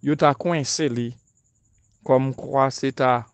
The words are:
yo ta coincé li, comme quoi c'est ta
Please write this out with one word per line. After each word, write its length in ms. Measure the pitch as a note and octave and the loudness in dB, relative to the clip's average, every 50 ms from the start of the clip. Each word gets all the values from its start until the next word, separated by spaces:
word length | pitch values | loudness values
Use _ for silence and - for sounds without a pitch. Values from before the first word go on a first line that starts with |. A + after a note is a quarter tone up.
| - | 0
yo 140 | C#3+ D3+ | -2 0
ta 180 | D3 E3+ D3 C#3 | 2 4 2 2
coincé 540 | - - F3 E3+ D#3+ C#3 - - - D#3+ C#3 | 2 -2 -2 -2 -2 -2 -4 -4 -2 -2 -2
li, 280 | A#2+ A#2+ A#2+ A#2 A#2+ _ _ _ _ _ _ _ _ _ _ _ _ _ _ _ _ _ _ | -2 -2 -6 -6 -8 _ _ _ _ _ _ _ _ _ _ _ _ _ _ _ _ _ _
comme 300 | - C3 C3 C3 C3+ B2+ | 2 2 2 2 0 -4
quoi 380 | - - C3+ C#3 C3+ C3+ C3+ C3 | -8 -10 -2 2 2 2 2 0
c'est 200 | - - C3+ B2+ | -2 -4 -4 -2
ta 320 | - C3+ B2+ B2 A#2+ A#2 _ | 0 2 2 2 0 -2 _